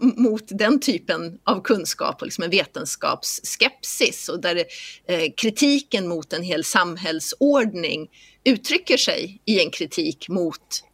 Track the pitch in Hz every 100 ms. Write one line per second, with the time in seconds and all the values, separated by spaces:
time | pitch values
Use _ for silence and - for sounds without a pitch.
0 | 247 - 240 220 - 202 214 277 - 175
1 | - 165 170 - - 196 - 208 160 -
2 | - - - - 170 185 143 151 156 -
3 | 151 127 - - - - 262 - - -
4 | 220 - - 175 180 175 170 - - -
5 | - 175 160 - 220 208 285 285 - 208
6 | 180 165 - 160 180 156 156 202 175 170
7 | 175 160 - - 285 285 220 185 160 156
8 | 156 _ - _ - 220 - 339 - -
9 | - - 185 196 - 196 147 - 160 -
10 | 160 131 - 180 170 - - - -